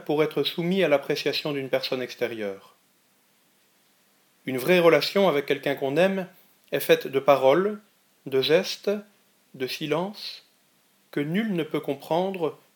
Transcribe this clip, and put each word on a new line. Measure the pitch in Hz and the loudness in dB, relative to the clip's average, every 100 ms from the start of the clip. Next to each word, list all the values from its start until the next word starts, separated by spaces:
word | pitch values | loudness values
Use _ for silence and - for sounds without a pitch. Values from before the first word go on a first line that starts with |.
| - | 0
pour | 151 | 0
être | 151 151 | 2 0
soumis | 139 - 170 190 | -4 -2 -2 0
à | 165 | 2
l'appréciation | 143 - 151 147 131 156 | 2 2 -2 -2 -4 -4
d'une | 143 135 | -6 -2
personne | 131 - 131 | -2 -2 -4
extérieure. | 123 - 117 117 104 98 - _ _ _ _ _ _ _ _ _ _ _ _ _ _ _ _ _ | -6 -6 -6 -4 -8 -8 -16 _ _ _ _ _ _ _ _ _ _ _ _ _ _ _ _ _
Une | - 131 | -8 -4
vraie | 123 180 | 2 4
relation | 170 151 - 196 190 | 6 4 2 2 2
avec | 143 139 | 2 -2
quelqu'un | 139 143 139 | -4 -2 -4
qu'on | 135 143 | -2 2
aime | 190 196 180 - _ _ _ | 0 0 -8 -14 _ _ _
est | 143 | -4
faite | - 165 - | 2 2 2
de | 135 | 0
paroles, | 139 139 131 156 202 208 - _ _ _ - | 4 6 6 4 2 -4 -12 _ _ _ -2
de | - | -2
gestes, | 131 165 196 - - 208 - _ _ _ _ | 2 2 2 -6 -4 -6 -8 _ _ _ _
de | - 127 | -10 -8
silences, | - 156 151 190 214 - - - _ _ _ _ _ _ | -8 -4 -2 -2 -8 -14 -16 -20 _ _ _ _ _ _
que | - | -6
nul | 147 180 226 | -2 -2 -2
ne | 175 | -2
peut | 151 156 | -2 -4
comprendre | 147 139 - 160 190 190 156 131 _ | -4 -8 -2 -2 -2 -2 -6 -6 _